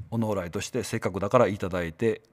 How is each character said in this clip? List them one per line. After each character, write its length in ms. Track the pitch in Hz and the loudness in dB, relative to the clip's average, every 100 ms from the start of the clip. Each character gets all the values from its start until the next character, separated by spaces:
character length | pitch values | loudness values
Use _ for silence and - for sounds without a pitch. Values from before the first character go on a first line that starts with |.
| - | -4
お 80 | 113 | -2
能 160 | 110 | 0
来 160 | 98 87 | -2 -2
と 100 | 98 | -6
し 100 | - | -4
て 120 | 123 | -4
せ 140 | 104 113 | -4 -2
っ 40 | |
か 100 | 110 | -2
く 100 | 92 | -2
だ 80 | 101 | 4
か 100 | 127 | 6
ら 80 | 107 | 4
い 120 | 98 | 2
た 100 | 95 | -2
だ 160 | 90 | -2
い 80 | 85 | -4
て 300 | - 113 - _ | 0 0 0 _